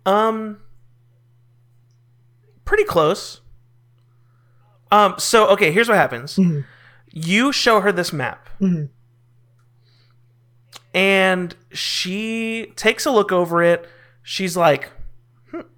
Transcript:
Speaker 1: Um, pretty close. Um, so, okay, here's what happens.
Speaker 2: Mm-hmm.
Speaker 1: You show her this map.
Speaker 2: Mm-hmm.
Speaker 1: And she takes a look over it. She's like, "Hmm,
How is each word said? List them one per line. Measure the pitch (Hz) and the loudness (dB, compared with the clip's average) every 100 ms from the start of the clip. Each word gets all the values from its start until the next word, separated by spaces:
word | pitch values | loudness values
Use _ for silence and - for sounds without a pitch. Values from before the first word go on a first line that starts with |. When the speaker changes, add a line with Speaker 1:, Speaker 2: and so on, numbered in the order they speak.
Speaker 1:
Um, | 190 202 220 220 220 208 - - - _ _ _ _ _ _ _ _ _ _ _ _ _ _ _ _ _ - | 0 2 2 -2 -8 -14 -20 -20 -20 _ _ _ _ _ _ _ _ _ _ _ _ _ _ _ _ _ -2
pretty | 415 | 0
close. | 415 170 151 196 - - - - _ _ _ _ _ _ _ _ _ _ _ _ _ | 2 2 2 0 -6 -18 -20 -20 _ _ _ _ _ _ _ _ _ _ _ _ _
Um, | 208 202 190 | 4 4 0
so, | - 226 208 | 0 4 4
okay, | 196 175 | 4 2
here's | 175 233 | 2 2
what | 202 | 2
happens. | 143 117 143 - | 2 -2 -6 0
Speaker 2:
Mm-hmm. | 180 147 131 - - _ _ | 0 0 -6 -16 -20 _ _
Speaker 1:
You | 156 165 202 269 | -12 -2 0 2
show | - 247 214 | 0 2 4
her | 196 | 2
this | 180 170 | 0 -2
map. | 147 123 - - - | -4 -6 -8 -16 -4
Speaker 2:
Mm-hmm. | 190 170 143 - _ _ _ _ _ _ _ _ _ _ _ _ _ _ _ _ _ - _ | -2 0 -4 -12 _ _ _ _ _ _ _ _ _ _ _ _ _ _ _ _ _ -20 _
Speaker 1:
And | 180 190 196 190 185 175 - _ | -2 2 2 2 0 -4 -12 _
she | - - - 185 196 220 226 226 226 220 - | -10 -6 -6 -6 -6 -6 -6 -6 -6 -10 -2
takes | 214 226 | -2 0
a | 311 | 0
look | 226 202 | 2 2
over | 180 170 170 | 0 0 2
it. | 170 170 - - _ _ | 2 2 -4 -20 _ _
She's | - - 190 175 | -12 -6 -4 2
like, | 165 143 - - - - _ _ _ | 2 2 -4 -14 -14 -16 _ _ _
"Hmm, | 330 - | -16 -16